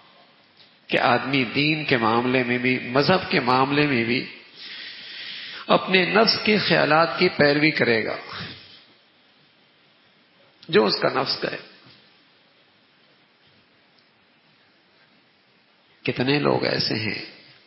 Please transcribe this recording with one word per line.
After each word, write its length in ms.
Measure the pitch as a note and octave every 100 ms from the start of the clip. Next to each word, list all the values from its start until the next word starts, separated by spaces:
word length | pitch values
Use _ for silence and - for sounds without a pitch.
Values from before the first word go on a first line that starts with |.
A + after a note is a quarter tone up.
| - _ _ _ _ _ - _ -
कि 80 | -
आदमी 480 | B2+ B2 B2 C#3 A2+
दीन 400 | B2+ D3+ D#3 D3
के 120 | B2+
मामले 460 | A2 A#2 B2+ B2+
में 160 | A#2+ B2
भी, 200 | B2 B2+ A2+
मजहब 400 | B2+ C#3 F#3 -
के 100 | F3
मामले 480 | B2 B2+ C3+ C#3+ D3
में 180 | B2 A2+
भी 220 | B2 - - - - - - - - - - - - - - -
अपने 360 | F3+ - F#3+ E3+
नफ्स 320 | F#3+ A3+ -
के 220 | - G#3
ख्यालात 560 | - D#3 C#3+ D#3 E3 -
की 100 | F3+
पैरवी 420 | - D3 D3 D#3
करेगा, 460 | D3+ A#2+ A2+ - - - - - - - - _ _ _ _ _ _ _ _ _ _ _ _ _ _ _ _ _ _ -
जो 160 | F#3 G3+
उसका 360 | D#3 D3 C3
नफ्स 140 | C3 -
कहे।" 220 | - - - - - - _ _ _ _ _ _ _ _ _ _ _ _ _ _ _ _ _ _ _ _ _ _ _ _ _ _ _ _ _ G3 _ G3 _ _ _ _ _ _ _ _ -
कितने 340 | B2+ B2+ D3
लोग 260 | C#3+ B2+ B2+
ऐसे 300 | C3 - A2
हैं, 380 | G#2 - - - - -